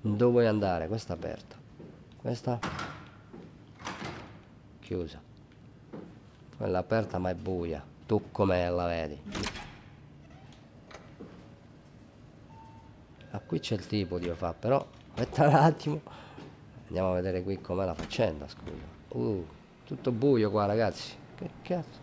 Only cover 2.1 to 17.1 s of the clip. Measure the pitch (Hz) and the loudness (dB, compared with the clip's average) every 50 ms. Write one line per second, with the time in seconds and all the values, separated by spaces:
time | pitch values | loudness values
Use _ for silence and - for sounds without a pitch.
2.1 | - - - - 117 120 - - 123 117 - - - - - - - - - - | -20 -8 -4 -4 -4 -2 -2 -2 -2 -2 -2 -6 -6 -6 -8 -8 -8 -12 -14 -18
3.1 | - - - - - - - - - - - - - - - - - - - - | -20 -20 -20 -18 -18 -18 -18 -18 -18 -20 -20 -20 -20 -14 -12 -10 -10 -8 -8 -10
4.1 | - - - - - - - - - - - - - - - - 95 92 87 78 | -10 -10 -12 -14 -16 -18 -20 -20 -20 -20 -20 -20 -20 -20 -10 -6 -4 -4 -4 -4
5.1 | - 78 - - - - - - - - - - - - - - - - - - | -8 -14 -18 -20 -20 -20 -20 -20 -20 -20 -20 -20 -20 -20 -20 -16 -14 -14 -14 -14
6.1 | - - - - - - - - - - 107 101 92 92 90 - 110 113 107 92 | -18 -20 -20 -20 -20 -20 -20 -20 -10 -4 -2 0 2 0 2 2 2 0 0 0
7.1 | - 92 90 92 92 87 87 95 95 90 85 85 80 71 - - - - - - | -2 -2 0 0 -2 -2 -2 -2 -2 0 0 -2 -4 -4 -6 -12 -18 -20 -2 2
8.1 | 110 104 - - - - 104 98 92 90 87 87 87 87 87 87 85 85 80 76 | 2 2 2 -2 0 2 4 4 6 4 4 2 2 2 2 0 0 0 -2 -4
9.1 | 73 71 73 - - - - - - - - - - - - - - - - - | -6 -8 -12 -8 -6 -6 -6 -6 -6 -8 -12 -14 -16 -18 -20 -20 -20 -20 -20 -20
10.1 | - - - - - - - - - - - - - - - - - - - - | -20 -20 -20 -20 -20 -20 -20 -20 -20 -20 -20 -20 -20 -20 -20 -18 -18 -18 -18 -18
11.1 | - - - - - - - - - - - - - - - - - - - - | -16 -16 -16 -16 -16 -18 -20 -20 -20 -20 -20 -20 -20 -20 -20 -20 -20 -20 -20 -20
12.1 | - - - - - - - - - - - - - - - - - - - - | -20 -20 -20 -20 -20 -20 -20 -20 -18 -18 -18 -18 -18 -20 -20 -20 -20 -20 -20 -20
13.1 | - - - - - 101 - - - 156 - - 120 101 92 - - 107 98 85 | -20 -20 -20 -12 -12 -12 -6 -2 -4 -2 -2 -2 -4 -4 -2 -2 0 0 0 0
14.1 | 90 90 87 87 85 82 90 85 87 - - 113 135 139 - - - - - - | -2 -2 -2 -2 -2 -2 -2 -4 -4 -2 2 2 2 2 2 -2 -14 -20 -20 -14
15.1 | - - 123 - - - 147 151 143 156 143 165 151 156 - 151 151 156 - - | -4 -4 -4 -2 4 6 6 8 8 10 8 8 6 4 -2 -4 -4 -4 -6 -12
16.1 | - - - - - - - - - - - - - - - - 82 87 92 95 | -18 -16 -18 -16 -16 -16 -16 -16 -18 -20 -20 -20 -18 -18 -14 -4 -2 2 2 4